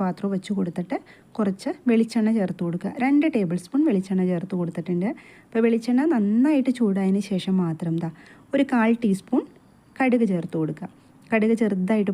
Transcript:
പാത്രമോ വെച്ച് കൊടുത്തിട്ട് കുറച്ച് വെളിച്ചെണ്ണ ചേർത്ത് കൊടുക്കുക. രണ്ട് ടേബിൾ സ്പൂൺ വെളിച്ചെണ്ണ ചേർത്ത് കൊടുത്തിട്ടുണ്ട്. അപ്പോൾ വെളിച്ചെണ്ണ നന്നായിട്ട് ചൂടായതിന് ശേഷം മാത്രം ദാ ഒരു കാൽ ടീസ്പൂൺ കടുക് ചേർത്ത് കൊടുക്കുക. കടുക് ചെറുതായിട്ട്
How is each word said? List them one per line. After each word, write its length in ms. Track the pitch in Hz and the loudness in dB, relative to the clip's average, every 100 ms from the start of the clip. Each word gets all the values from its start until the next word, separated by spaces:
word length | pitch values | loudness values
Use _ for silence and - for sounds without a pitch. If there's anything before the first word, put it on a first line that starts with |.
പാത്രമോ 280 | 190 165 202 | -4 -4 -4
വെച്ച് 180 | 196 190 196 | -4 -4 -4
കൊടുത്തിട്ട് 400 | 180 165 175 277 - - _ - | -4 -4 -6 -8 -10 -20 _ -4
കുറച്ച് 320 | 202 190 277 381 247 | -4 -2 -6 -4 2
വെളിച്ചെണ്ണ 400 | 226 226 233 214 226 | 2 2 0 0 0
ചേർത്ത് 240 | 180 180 170 | -2 -4 -6
കൊടുക്കുക. 260 | 170 196 190 | -4 -6 -4
രണ്ട് 220 | 254 285 311 240 | 2 2 2 0
ടേബിൾ 220 | 180 180 | 0 -2
സ്പൂൺ 180 | - 269 311 | -2 0 2
വെളിച്ചെണ്ണ 340 | 196 185 185 180 | 0 0 0 0
ചേർത്ത് 240 | 175 185 185 | -2 -4 -4
കൊടുത്തിട്ടുണ്ട്. 500 | 165 175 165 175 202 330 - - - | -4 -6 -4 -2 -2 -6 -14 -20 -6
അപ്പോൾ 160 | 226 233 | 0 2
വെളിച്ചെണ്ണ 380 | 233 233 247 320 | 2 0 0 2
നന്നായിട്ട് 580 | 254 202 220 285 285 262 247 | 2 2 2 4 2 0 0
ചൂടായതിന് 420 | 220 190 190 196 202 | 0 2 2 0 -2
ശേഷം 240 | 185 190 185 | -4 0 0
മാത്രം 320 | 170 160 170 165 | 0 -2 -4 -4
ദാ 60 | 165 - - - - | -4 -10 -20 -20 -4
ഒരു 120 | 277 269 | -2 0
കാൽ 200 | 247 220 233 | 2 2 2
ടീസ്പൂൺ 380 | 220 190 - 254 - - _ _ _ - | 0 -2 -2 -2 -2 -10 _ _ _ -2
കടുക് 260 | 262 240 220 | 2 4 2
ചേർത്ത് 220 | 180 170 165 | 0 -2 -4
കൊടുക്കുക. 280 | 156 156 185 - _ _ - | -4 -6 -14 -18 _ _ -2
കടുക് 220 | 214 220 226 | 0 2 2
ചെറുതായിട്ട് 520 | 220 190 185 220 202 | 2 0 0 0 0